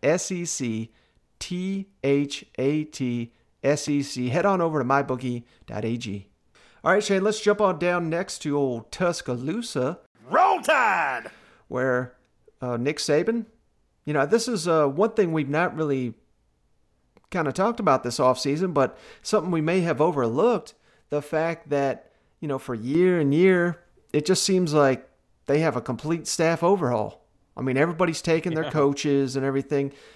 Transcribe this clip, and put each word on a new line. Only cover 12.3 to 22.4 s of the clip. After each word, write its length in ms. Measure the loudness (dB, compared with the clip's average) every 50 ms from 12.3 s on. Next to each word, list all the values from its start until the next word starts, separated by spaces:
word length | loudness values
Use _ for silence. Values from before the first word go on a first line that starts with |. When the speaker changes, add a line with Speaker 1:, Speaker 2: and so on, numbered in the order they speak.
| _ _ _ _ _ -10
Speaker 1:
uh, 160 | -6 -4 -4
Nick 200 | -2 -2 -2 -2
Saban, 480 | -2 0 2 2 2 2 2 -2 -2 -4 -8 _ _ _ _ _ _ _ _ _ _ -8
you 80 | -4 0
know, 120 | 0 2
this 220 | 2 2 2 2
is, 200 | 0 -4 -2 0
uh, 200 | 2 4 4 4
one 240 | 2 2 2 0 2
thing 220 | 2 2 0 2 2
we've 160 | -2 -2 0
not 260 | 0 0 0 0 -2
really 400 | -4 -2 -2 -2 -2 -2 -6 -8 _ _ _ _ _ _ _ _ _ _ _ _ _ _ _ _ _ _ _ _ _ _ -8
kinda 200 | -4 -4 -2 -2
talked 280 | 0 0 0 0 0 0
about 240 | 2 2 2 2 0
this 140 | -4 -2 2
offseason, 540 | 2 2 2 2 0 -2 0 0 -2 0 2
but 240 | 2 2 0 0 -10 -20 -20 -20 -12
something 300 | -6 0 0 0 0 0
we 100 | -2 0
may 200 | 0 2 0 0
have 200 | 0 0 2 2
overlooked, 720 | 2 2 2 2 0 0 2 2 2 2 2 0 -4 -10 -20 _ _ _ _ _ _ -6
the 120 | -4 -4
fact 480 | -4 -2 -2 -2 0 -2 -4 -6 -4 -2
that, 420 | 0 0 0 0 -2 -4 -10 _ _ _ _ _ _
you 80 | -10